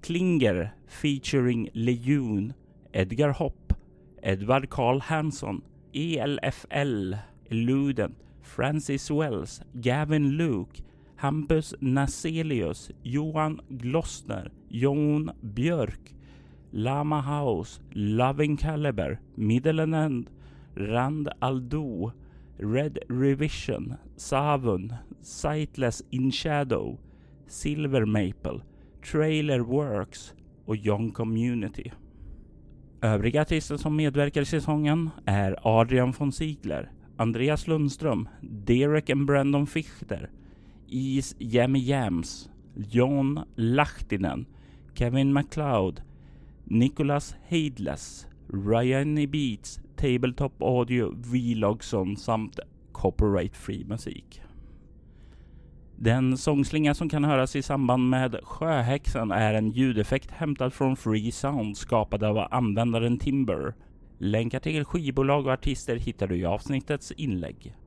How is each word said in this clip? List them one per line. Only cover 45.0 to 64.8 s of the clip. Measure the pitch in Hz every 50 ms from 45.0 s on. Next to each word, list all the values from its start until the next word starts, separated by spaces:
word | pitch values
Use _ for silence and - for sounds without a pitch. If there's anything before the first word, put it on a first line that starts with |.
| 123 120 123 135 135 139 139
MacLeod, | 143 143 143 - 156 151 143 131 107 95 92 82 - - - - - - - - - - - - - -
Nicholas | - - 117 120 139 - - 151 139 143 143 - - - - - -
Heidless, | 170 170 156 147 127 110 98 69 69 73 - - - - - - - - - -
Ryan | - 98 98 101 110 117 123 127 131 135 143 151 151 151
E | 147 139
Beats, | 143 151 143 127 107 104 - - - - - - -
Tabletop | - 156 139 123 123 127 127 123 - 143 131 - -
Audio, | - 95 127 123 120 120 123 123 113 87 -
Vlogson | 92 120 120 120 127 120 117 120 110 107 101 107 110 - - - 101 95 92 101 101
samt | - - 117 110 110 104 - - - - - - - -
copyright | - - - 95 90 - 113 104 98 92 85 101 -
free | - - - 110 - -
musik. | - 107 113 - - - - - - - - - - - - - - - - - - - - - - - - - - - - - - - - - - - - - - - -
Den | 113 110 117 127 131 127 131 127
sångslinga | - - 151 139 139 - - 156 151 147 147
som | - 170 156
kan | 151 151 143
höras | 151 147 131 131 131 -
i | 143
samband | 135 - 143 135 135 123 127 127 127 127
med | 127 127 131 127 113 - -
Sjöhäxan | - - - 156 165 160 139 117 120 135 143 - - - 127 113 107
är | 95 101 110 107 107
en | 110 107 110
ljudeffekt | 110 123 131 131 120 107 104 - 131 135 - -
hämtad | - - 165 151 143 - 127 127 -
från | - 143 131 131
Free | - - 113 110 110 104 120
Sound, | - - - 139 143 135 110 107 104 -
skapad | - - - 113 107 - - 104 107
av | 107 104 107 - -
användaren | - 127 123 110 101 107 117 120 113 113 113 120 120 120
Timber. | - 143 135 139 131 107 92 71 67 67 - - - - - - - - - -
Länkar | - 98 104 110 113 117 - 131
till | - - 156 156